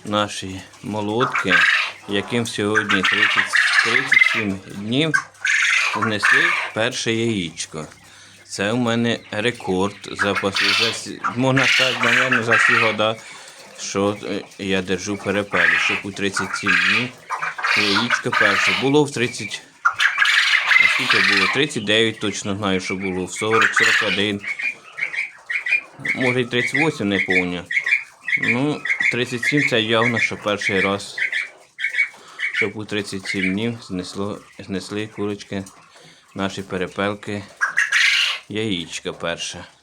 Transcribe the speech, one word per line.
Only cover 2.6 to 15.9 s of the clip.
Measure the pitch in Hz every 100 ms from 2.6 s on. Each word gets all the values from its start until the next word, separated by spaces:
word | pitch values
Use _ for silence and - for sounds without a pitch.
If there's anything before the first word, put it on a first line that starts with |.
| 104 107 104 101
тридцять, | 92 - - - - - - -
тридцять | 113 113 139 - -
сім | 113 104 95 -
днів, | 98 104 131 160 147 - - - - - - - 107
внесли | 107 104 - - - - -
перше | 110 117 127 120
яєчко. | 113 117 107 85 80 - 78 73 - - - - -
Це | - - 98
у | 120
мене | 117 117 117 110 -
рекорд | 107 117 120 - 92 101 -
за | - - 101
пос-, | 98 98 98 - -
за | 117
всі, | 107 104 - - 120
можна | 131 131 131
сказати, | - 131 120
мабуть, | 117 123 131 123
за | 113 107
всі | -
года, | - 113 107 107 113 - - - - - -
що, | - 98 101 104
е, | - 98 - -
я | 98 95
держу | 90 92 104 101
перепелі, | 101 98 101 - 95 -
щоб | -